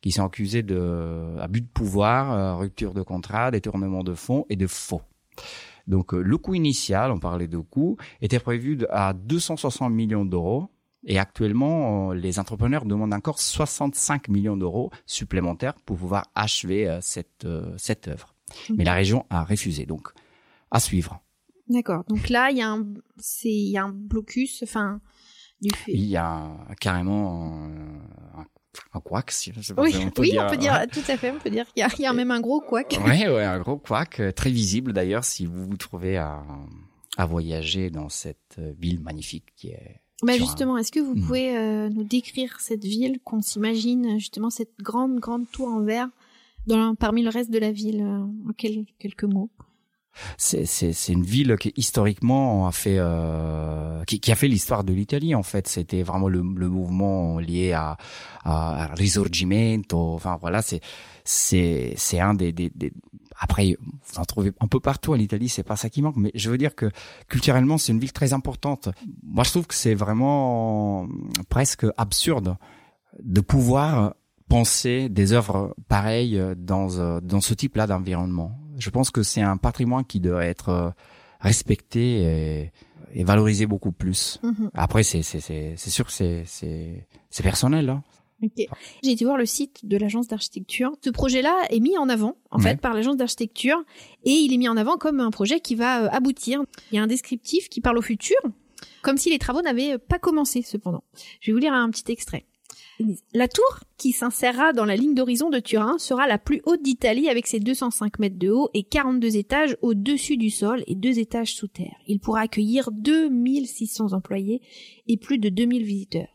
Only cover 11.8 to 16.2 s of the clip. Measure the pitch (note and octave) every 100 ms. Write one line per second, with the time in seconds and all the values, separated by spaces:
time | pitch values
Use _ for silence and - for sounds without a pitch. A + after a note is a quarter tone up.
11.8 | C3+ G#2 F#2+ F2+ F#2 F2+ F#2+ A2 A#2 D3
12.8 | A#2+ G2+ G#2+ G2+ G2+ D3+ - - D3+ -
13.8 | C#3+ C#3 - C#3+ - G2+ G#2 G2+ F#2 F#2
14.8 | B2+ - - - - F#2 F2+ E2+ B2+ D3+
15.8 | - F#2 F2+ G2